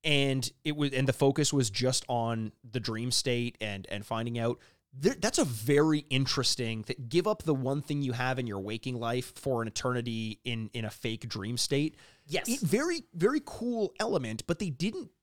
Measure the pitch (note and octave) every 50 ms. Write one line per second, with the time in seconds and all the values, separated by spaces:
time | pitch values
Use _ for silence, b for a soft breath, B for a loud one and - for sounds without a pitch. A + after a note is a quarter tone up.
0 | - D#3+ D3 C#3+ C#3 C#3 C3+ C3+ A#2+ - - _ _ D3+ D3+ D3 D3 C#3 C3 C3
1 | C3+ C3+ B2+ - D3 C#3 C3+ - D3 - - C#3+ B2+ G#2+ G2 - D3 C3+ B2 -
2 | - - B2 A#2+ A2+ A#2 A#2 A2+ A2 G#2+ - _ - A#2 G#2+ B2+ G2+ A#2 A2 A2
3 | A#2+ B2+ B2 - - C3 B2 A#2+ A#2+ A#2+ - - A2 G#2+ G2+ G2 F#2 - G2 G2+
4 | G2+ - A2+ A2+ A#2 A#2+ A#2+ A#2+ A#2 A#2 A#2+ b b b b b b _ - C3
5 | C#3 G3+ C4+ - E3+ G#3+ - - C4+ D3 A#2+ A2 G#2+ A#2+ C#3+ C#3+ D3+ D#3+ D#3 D3+
6 | C#3+ - B2+ C3+ C#3 - - C#3+ B2 - - - A#2+ A2+ A2+ A2 G#2 - C3 -
7 | B2+ A2+ B2+ E3+ E3+ G#3+ G#3+ G#3+ - D#3+ D3 C3+ C3+ C3+ C#3 D3 C#3+ - D3 C#3+
8 | C#3+ C3 A#2 A#2 B2+ B2+ C3 C3 B2+ A#2 G2+ G2 F#2+ G#2 A2 A#2 - C3 B2 A#2+
9 | A#2 A#2 A#2+ B2+ B2+ - - - - C#3 C3 A#2+ A2+ A2+ - - - B2+ B2 B2
10 | A#2 A#2+ A2+ A2+ A2 A2 G#2 _ _ B2 A#2+ A2+ A2 G2+ - A#2+ A2 G#2+ - -
11 | - A#2 A2 A2+ - A#2 - G#2 F#2+ A2 B2 A#2+ - - C#3 C#3 D3 D#3 - B
12 | B B B B B B D3 F#3 - - A#3 C#4+ A3 C#3+ D#3 A#3 D4 F4 E4+ E4
13 | - _ - E3+ E3+ A3 C#4+ D4+ - - - - A3+ A#3+ A#3+ A3+ G#3 - - -
14 | A3 A3+ G3+ E3 B2+ A2 A2 A2 - - E3+ - G#3 F3+ C3+ - D#3+ G#3+ - F#4+
15 | C#4+ - _ _